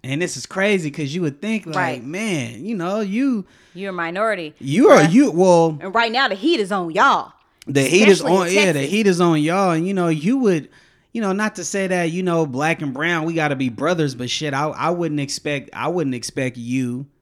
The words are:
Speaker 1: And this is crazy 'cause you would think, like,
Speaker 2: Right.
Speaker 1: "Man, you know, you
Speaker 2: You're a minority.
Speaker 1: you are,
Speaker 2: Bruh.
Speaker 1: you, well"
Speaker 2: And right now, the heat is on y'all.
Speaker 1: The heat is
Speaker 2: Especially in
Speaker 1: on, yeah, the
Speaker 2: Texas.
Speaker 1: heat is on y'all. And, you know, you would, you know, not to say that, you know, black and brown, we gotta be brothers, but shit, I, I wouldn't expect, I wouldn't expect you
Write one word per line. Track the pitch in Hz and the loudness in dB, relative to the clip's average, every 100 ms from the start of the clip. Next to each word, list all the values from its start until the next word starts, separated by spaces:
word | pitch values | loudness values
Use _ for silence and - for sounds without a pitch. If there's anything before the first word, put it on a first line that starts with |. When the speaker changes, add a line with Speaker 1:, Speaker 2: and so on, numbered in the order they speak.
Speaker 1:
And | 127 143 | -6 -4
this | 175 135 | -4 -6
is | - | -8
crazy | 185 202 196 156 | -2 0 0 -2
'cause | 143 143 | -6 -6
you | 170 | -4
would | 160 139 | -4 -4
think, | 208 220 165 | -4 -4 -4
like, | 170 | -4
Speaker 2:
Right. | 170 143 | -4 -4
Speaker 1:
"Man, | 120 180 220 165 117 113 185 | -10 -8 -4 -4 -6 -8 -8
you | 220 | -6
know, | 165 208 | -4 -4
you | 208 214 277 226 180 _ _ 175 | -2 -2 0 -2 -6 _ _ -12
Speaker 2:
You're | 196 | -10
a | |
minority. | 180 165 175 220 196 151 - | -6 -6 -2 -2 -2 -8 -10
Speaker 1:
you | 131 160 302 | -2 4 8
are, | 208 | 8
Speaker 2:
Bruh. | 160 | 8
Speaker 1:
you, | 208 269 | 6 4
well" | 160 185 170 165 147 | 4 6 6 4 0
Speaker 2:
And | 190 | -4
right | 220 233 | 0 0
now, | 233 269 | 0 0
the | 196 | 0
heat | 262 330 | 0 0
is | 190 | 0
on | 196 170 | -2 -2
y'all. | 165 269 185 - _ _ _ - | 2 4 4 -2 _ _ _ -2
Speaker 1:
The | 139 | 0
heat | 131 180 214 | 4 6 6
is | 175 | 6
Speaker 2:
Especially | - 185 | 4 2
in | |
Speaker 1:
on, | 175 | 2
yeah, | 196 196 | 2 2
the | 147 | 0
Speaker 2:
Texas. | 139 | 0
Speaker 1:
heat | 208 202 | 2 2
is | 175 | 4
on | 175 156 | 2 2
y'all. | 151 185 190 | 2 0 0
And, | 160 180 | 0 -2
you | |
know, | 196 170 | -2 0
you | 156 165 269 | 0 0 0
would, | 233 165 - _ _ _ _ | 2 0 -4 _ _ _ _
you | 226 | -6
know, | 202 | -4
not | 190 214 214 | -2 -4 -6
to | |
say | 170 196 190 | -6 -4 -2
that, | 180 170 | -2 -2
you | 175 | -2
know, | 185 170 156 | -2 0 -2
black | 127 156 165 | -2 -2 -2
and | 147 127 | -6 -4
brown, | 165 170 160 | -2 -2 -2
we | 165 | -2
gotta | 151 135 | -2 -2
be | 131 | -4
brothers, | 107 147 175 147 120 | -2 -2 0 -2 -4
but | 123 | -8
shit, | - 147 135 | -6 -4 -4
I, | 151 | -4
I | - 151 | -2 -4
wouldn't | 175 165 147 | -2 -2 -4
expect, | 139 - 147 143 - | -6 -6 -6 -6 -8
I | - 135 | -6 -4
wouldn't | 175 143 123 | -2 -4 -4
expect | - - 131 123 | -8 -6 -6 -6
you | 117 131 127 123 139 _ | -4 -2 -2 -6 -12 _